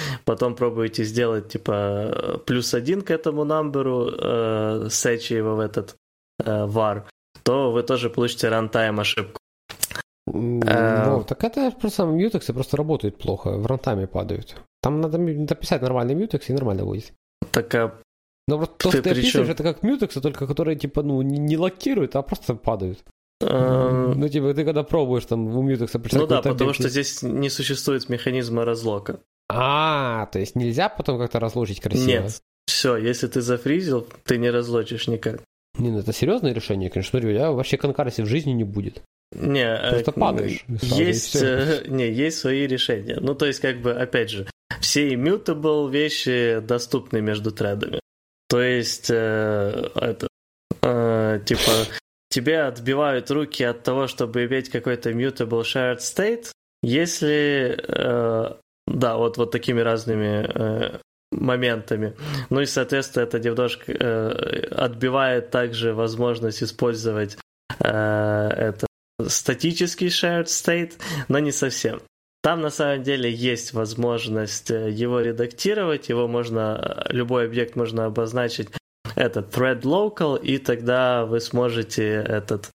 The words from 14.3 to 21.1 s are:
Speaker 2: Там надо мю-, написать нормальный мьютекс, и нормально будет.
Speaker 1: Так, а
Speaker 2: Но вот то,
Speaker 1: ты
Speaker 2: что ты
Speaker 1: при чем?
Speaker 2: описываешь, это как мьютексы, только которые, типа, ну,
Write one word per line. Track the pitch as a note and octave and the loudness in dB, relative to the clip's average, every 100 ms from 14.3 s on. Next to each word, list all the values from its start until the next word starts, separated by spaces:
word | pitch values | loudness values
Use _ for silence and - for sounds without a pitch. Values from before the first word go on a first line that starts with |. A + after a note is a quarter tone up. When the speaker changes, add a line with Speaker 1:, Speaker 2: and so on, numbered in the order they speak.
| F#2 - - - _ | -6 -8 -16 -20 _
Speaker 2:
Там | B2+ D3+ | 0 0
надо | D#3+ E3 | 0 0
мю-, | E3+ D3+ D3+ | 0 0 -2
написать | D#3 - D3+ | -2 0 0
нормальный | B2+ B2+ A#2+ D3+ | 2 0 0 0
мьютекс, | A3 C#3+ - | -2 -4 -2
и | |
нормально | C3+ B2+ F#2+ G2 | -2 0 -2 -2
будет. | G2 - - _ - - | -4 -8 -18 _ -10 -2
Speaker 1:
Так, | - A#2 A#2+ | -2 0 2
а | A2+ - - _ _ _ - | 0 -2 -20 _ _ _ -2
Speaker 2:
Но | D3+ | 0
вот | D#3+ - | -2 0
то, | F#3 | 2
Speaker 1:
ты | C3+ | 4
Speaker 2:
что | |
ты | F#3 | 4
Speaker 1:
при | D3 | 2
чем? | A#3+ C#3+ | 4 4
Speaker 2:
описываешь, | A#2+ | 2
это | B2 | 2
как | D#3 - | -2 0
мьютексы, | G#3 C#4 G3+ C#3+ | 0 2 0 0
только | C#3+ C3+ C3+ | -2 -2 -4
которые, | C#3+ D#3+ D3+ | 0 0 0
типа, | C#3+ D#3 | -2 -2
ну, | D3 | 0